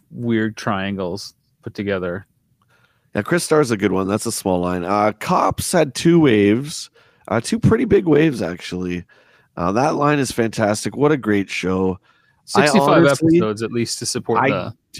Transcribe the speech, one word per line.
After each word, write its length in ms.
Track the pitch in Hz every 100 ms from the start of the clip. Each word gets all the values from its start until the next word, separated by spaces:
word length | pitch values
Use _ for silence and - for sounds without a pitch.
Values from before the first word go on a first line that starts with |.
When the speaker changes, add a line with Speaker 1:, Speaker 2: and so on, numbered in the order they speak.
| _
Speaker 1:
weird 460 | - 120 113 110 104
triangles 760 | - 101 95 98 90 98 - - _ _
put 120 | -
together. 520 | - 101 98 90 90 - _ _ _ _ _ _ _ _ -
Speaker 2:
Yeah, 60 |
Chris 240 | - 175 -
Star's 260 | 156 135
a 60 | 110
good 160 | 98
one. 140 | 92 95
That's 160 | 101 -
a 60 |
small 280 | - 98 90
line. 240 | 90 90
Uh, 300 | 87 104 107
Cops 580 | 101 - 180 277 - -
had 240 | 180 156 -
two 240 | 170 170
waves, 680 | 151 107 101 113 147 - - _ _ _ -
uh, 100 | 113
two 180 | - 226
pretty 280 | - 226 240
big 200 | 196 175
waves, 360 | 143 160 123
actually. 640 | 85 87 - 90 90 87 85 _ _ _ _ -
Uh, 160 | 87
that 240 | 104 147 151
line 240 | 143 147
is 140 | 127
fantastic. 640 | - 117 101 107 107 110 110
What 160 | 147
a 40 | 151
great 320 | 107 101 95
show. 480 | - 90 92 92 92 _ _ _ _ -
I 140 | - 147
Speaker 1:
6five 120 | 214 143 165 160
Speaker 2:
honestly, 300 | 139 160 165
Speaker 1:
episodes 260 | 110 107
at 80 | 113
least 260 | 117 113 -
to 60 | 117
support 340 | 120 - 117
Speaker 2:
I 100 | 131
Speaker 1:
the 240 | 98 90 - _ -